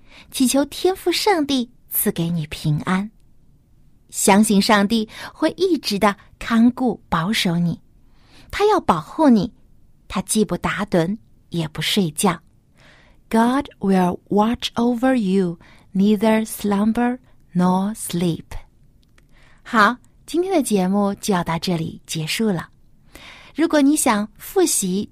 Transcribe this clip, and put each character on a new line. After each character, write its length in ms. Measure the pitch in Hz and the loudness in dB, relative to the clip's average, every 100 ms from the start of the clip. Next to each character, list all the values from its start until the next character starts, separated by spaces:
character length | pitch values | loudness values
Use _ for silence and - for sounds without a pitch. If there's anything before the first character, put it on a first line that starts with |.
| - - - | -20 -20 -12
祈 160 | - 254 | -2 0
求 180 | 277 285 | 0 -2
天 300 | - 359 381 | -2 -2 -2
父 160 | - | -2
上 340 | 330 - 359 285 | 0 2 0 0
帝 240 | 269 240 _ - | -2 -4 _ -10
赐 220 | - 208 | -4 -2
给 180 | 180 170 | -2 -2
你 160 | 170 151 | -4 -6
平 300 | - 156 151 | -6 -2 -2
安。 280 | - 185 208 _ _ _ _ _ _ _ _ _ _ | 0 -2 -4 _ _ _ _ _ _ _ _ _ _
相 340 | - - 196 | -2 4 4
信 180 | 220 196 | 4 2
上 260 | 202 208 202 | 4 2 2
帝 220 | 226 214 - - | 0 -4 -10 -16
会 160 | - 320 - | -4 -2 0
一 180 | 370 294 | -2 -2
直 180 | - 196 | -2 0
的 180 | 208 196 - - | 0 0 -10 -14
看 320 | - 226 240 | -2 4 4
顾 300 | - 247 - - | 2 -4 -4 -4
保 240 | 165 170 | -4 -2
守 240 | 220 185 170 | -2 -2 0
你， 200 | 175 - _ _ _ _ _ - - | -2 -4 _ _ _ _ _ -20 -12
他 120 | - 415 | 0 2
要 120 | 381 | 2
保 220 | - 170 | 2 -2
护 260 | - - 302 | -2 2 4
你， 240 | 226 170 - _ - - _ - | 4 2 -6 _ -20 -20 _ -8
他 140 | 208 | -6
既 240 | - 214 208 | -2 0 0
不 100 | 175 | -2
打 300 | 175 - 202 | -4 -4 -2
盹， 320 | 180 165 220 - - _ | 0 0 -4 -12 -20 _
也 180 | 170 156 | -6 -6
不 120 | - | -6
睡 300 | - - 175 | -2 0 0
觉。 280 | 147 196 165 _ _ _ _ - _ _ _ - | 0 -2 -2 _ _ _ _ -20 _ _ _ -2
God 380 | 220 233 262 277 - | 0 2 0 -4 -6
will 400 | 196 190 180 - - | 0 2 2 -2 -2
watch 400 | 196 214 247 - - | 0 2 0 -6 -2
over 400 | 240 240 262 254 | -2 0 0 0
you, 420 | 190 190 180 170 - - _ | 2 2 0 -4 -14 -20 _
neither 520 | 190 196 208 220 220 220 | 0 2 4 2 2 0
slumber 720 | - 202 196 220 226 240 254 _ - _ 175 | -6 -2 0 0 0 -2 -4 _ -20 _ 0
nor 400 | 180 185 196 220 | 2 2 -2 -6
sleep. 500 | - 175 175 - - - - _ _ _ _ _ _ - - _ | -8 -4 -4 -4 -8 -16 -16 _ _ _ _ _ _ -20 -20 _
好， 340 | - 233 208 247 - _ - | -4 2 2 2 -10 _ -6
今 160 | 320 | -4
天 100 | 370 | 0
的 80 | 359 | 0
节 260 | 247 208 185 | 2 0 2
目 240 | 202 202 202 | 2 0 -2
就 180 | - | -2
要 100 | 185 | -2
到 140 | 165 165 | -2 -4
这 180 | 190 170 | -2 -4
里 240 | 165 - - | -4 -10 -12
结 220 | 160 156 | -8 -6
束 220 | - 220 | -2 -2
了。 200 | 170 - _ _ _ _ - - - - - | -2 -6 _ _ _ _ -20 -20 -20 -14 -2
如 120 | 330 | 0
果 140 | 302 | 4
你 140 | 277 302 | 4 2
想 320 | - 208 214 - | 0 0 -4 -12
复 260 | - 392 | -6 0
习 460 | 339 - 185 190 - | 0 0 -2 -4 -6